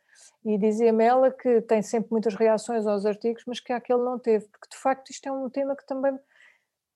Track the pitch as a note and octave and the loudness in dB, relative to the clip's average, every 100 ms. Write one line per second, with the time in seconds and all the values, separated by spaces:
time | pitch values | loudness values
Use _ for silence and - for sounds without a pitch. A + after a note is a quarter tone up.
0 | _ _ - _ A3 G#3 A3 G#3+ A#3 A3 | _ _ -20 _ -4 0 0 2 2 4
1 | A3+ B3+ C4 C4 B3+ A3+ A3+ A3 G3+ A#3 | 4 4 2 0 0 0 2 0 0 -4
2 | A3+ A3+ A3 G3 A3 G#3+ - A#3 G#3+ G#3 | -2 -2 -2 2 2 2 -2 -4 -2 0
3 | G#3 G3+ A#3 A3+ - A#3 - A#3+ A#3+ B3 | -2 -2 -4 -4 -8 -12 -6 -8 -2 -2
4 | B3 B3 B3 G#3+ G#3+ _ - - C4+ C4 | 0 -4 0 0 -2 _ -20 -4 -2 -2
5 | - - C#4 C4+ C4 C#4 C#4 C#4 - C4+ | -6 -14 -8 -6 -6 -4 -4 -6 -8 -2
6 | C#4 C4+ - _ _ _ _ _ _ | -2 -2 -10 _ _ _ _ _ _